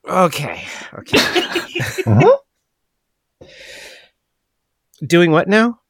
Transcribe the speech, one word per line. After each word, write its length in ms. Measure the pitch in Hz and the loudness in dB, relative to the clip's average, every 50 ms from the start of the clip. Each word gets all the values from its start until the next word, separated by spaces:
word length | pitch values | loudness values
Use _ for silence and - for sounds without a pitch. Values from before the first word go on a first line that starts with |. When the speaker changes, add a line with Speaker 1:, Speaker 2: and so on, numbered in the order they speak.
| _ - | _ -4
Speaker 1:
Okay. 0 | |
Okay. 560 | 170 185 185 165 - - 143 117 85 - - - - - - - - - | 0 0 0 0 -2 -6 -10 -10 -12 -14 -16 -16 -16 -16 -18 -18 -20 -20
Okay. 200 | - - - - - - - 349 - - - 339 - - - 359 - - - - 370 | -8 -2 0 0 0 0 -2 -4 -4 -4 -8 -8 -10 -8 -8 -8 -8 -6 -6 -6 -2
Speaker 2:
Uh-huh. 300 | - 104 110 320 440 554 - _ _ _ _ _ _ _ _ _ _ _ _ _ _ _ _ _ _ _ _ - _ - - - - - - - - - - _ _ _ _ _ _ _ _ _ _ _ _ _ _ _ _ _ _ _ _ 147 | 2 4 4 6 6 4 2 _ _ _ _ _ _ _ _ _ _ _ _ _ _ _ _ _ _ _ _ -20 _ -20 -20 -20 -20 -20 -20 -20 -20 -20 -20 _ _ _ _ _ _ _ _ _ _ _ _ _ _ _ _ _ _ _ _ -4
Speaker 1:
Doing 260 | 120 - 170 175 165 | 2 4 4 4 4
what 160 | 156 160 - - | 2 2 2 2
now? 320 | 202 220 226 240 233 _ _ | 2 2 2 0 -2 _ _